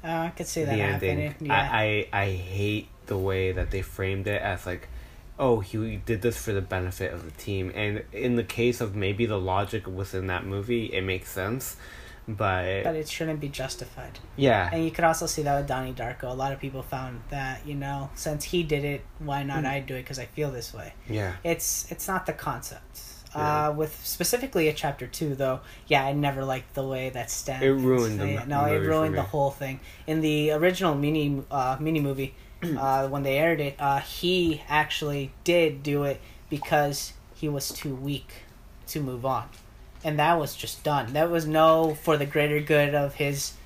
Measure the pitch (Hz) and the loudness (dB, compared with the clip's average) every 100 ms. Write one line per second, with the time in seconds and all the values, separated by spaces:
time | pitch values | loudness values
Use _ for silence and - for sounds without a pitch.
0 | 165 165 170 - 175 - 107 110 101 95 | -2 -2 -2 -4 -6 -2 2 2 2 2
1 | 95 92 98 - 151 101 - 117 107 104 | 0 0 -2 -4 0 2 4 2 4 2
2 | 98 104 101 92 90 95 104 104 - - | 0 0 0 -2 -4 -2 0 0 -4 -18
3 | - 101 95 95 92 92 90 98 92 - | -4 -2 0 2 0 0 0 -2 -4 -2
4 | 95 98 101 104 101 90 92 87 - - | -2 0 0 0 0 -4 -4 -6 -8 -14
5 | - - - - 135 117 95 110 110 107 | -14 -18 -18 0 2 4 2 -4 -4 -6
6 | 98 110 117 110 - 101 92 95 90 92 | -2 0 2 0 -2 -2 0 -2 -2 -4
7 | 95 87 82 76 - 98 92 - 104 107 | -6 -6 -12 -12 -4 -2 -2 -2 -2 -2
8 | - 101 123 120 113 - 120 120 113 98 | -6 -4 0 2 0 2 2 2 -2 0
9 | 98 101 117 104 92 95 101 113 95 92 | -2 0 0 0 2 0 0 -4 -6 -6
10 | 98 95 92 90 98 98 107 120 110 92 | -4 -4 -2 -4 -4 -6 -2 -2 0 -2
11 | 95 92 - - 95 131 - - - - | -2 -2 -4 -4 -2 -2 -6 -12 -16 -16
12 | - - - 104 104 92 90 98 104 160 | -18 -16 -10 -2 2 2 0 0 0 -2
13 | 151 - 160 156 143 139 131 - 117 - | -4 -4 -4 -4 -6 -6 -8 -8 -10 -12
14 | 127 - - - 135 107 87 165 165 156 | -14 -14 -12 4 6 6 4 0 0 4
15 | 170 160 165 - 143 143 139 131 131 127 | 4 4 0 0 2 2 0 -2 -4 -6
16 | 117 127 123 127 131 135 139 131 - 131 | -6 -6 -6 -2 -4 -4 -6 -8 -8 -6
17 | 131 120 - 143 135 131 147 143 139 139 | -6 -10 -8 -6 -6 -6 -6 -6 -4 -6
18 | 139 - 165 151 - 180 160 147 143 139 | -6 -6 -4 -4 0 0 2 0 0 -4
19 | - - 151 139 139 139 139 139 127 131 | -8 -10 -4 -2 -2 -2 -2 -2 -4 -8
20 | 123 131 120 - 147 127 117 107 - - | -8 -10 -8 -4 -4 -4 -8 -10 -14 -14
21 | - 107 98 92 170 165 - - - 170 | -4 -2 -2 -2 -2 0 0 -4 -6 -8
22 | - 185 180 151 - 120 - - - - | -4 -2 -2 -4 -4 -6 -8 -14 -16 -18
23 | - - - 147 151 151 151 151 156 - | -18 -18 -10 -2 2 2 2 0 -2 -4
24 | - - 175 247 262 190 156 147 147 139 | -8 -2 0 0 0 2 2 2 -2 -4
25 | 120 - 151 135 135 127 - - - 143 | -8 -4 -2 0 0 0 -6 -18 2 4
26 | 135 143 143 135 135 131 - - 135 131 | 4 2 2 0 -2 -4 -4 -4 -2 -2
27 | 131 127 117 - - 131 135 135 127 127 | -4 -6 -6 -6 -4 2 4 6 6 6
28 | 113 104 101 - 135 143 147 151 151 156 | 4 2 0 -2 0 2 4 4 4 4
29 | 156 151 - 151 139 139 135 131 - - | 2 0 0 2 0 0 -6 -8 -12 -14
30 | - 160 156 151 151 151 175 185 185 143 | -2 2 2 4 4 6 4 4 2 4
31 | 147 156 147 139 135 139 127 131 151 160 | 2 2 2 0 -2 -2 0 0 0 0
32 | 143 135 135 - - - 170 139 135 135 | 0 -2 -4 -8 -20 -8 -4 0 2 2
33 | 135 139 135 135 165 160 143 - 143 139 | 2 0 2 4 4 4 0 0 2 2
34 | - - 175 185 170 151 - 147 151 - | 0 -2 2 4 4 0 0 2 2 -2
35 | 147 143 139 - - 175 160 135 147 143 | -2 -2 -4 -4 4 6 6 2 0 0
36 | 143 131 - - - 147 - 151 143 139 | 0 -2 -8 -18 -8 -6 2 4 4 -2
37 | - - - - 156 143 - - - 127 | -8 -12 -20 -6 -4 -2 -4 -6 -6 -4
38 | 139 139 - - - - - - - 160 | -4 -6 -8 -18 -20 -20 -20 -18 -8 -4
39 | 139 127 131 127 110 - - - - - | -4 -2 0 -2 -4 -16 -20 -20 -20 -6
40 | 160 147 151 170 139 - - - 156 143 | -2 2 4 4 2 -4 -8 -4 2 2
41 | 117 139 170 170 156 156 160 160 160 151 | 2 2 4 4 4 8 10 8 6 2
42 | - 151 143 151 147 147 147 151 143 147 | 2 2 4 4 4 2 4 6 6 4
43 | 143 - 143 139 - - | 2 0 0 0 -4 -8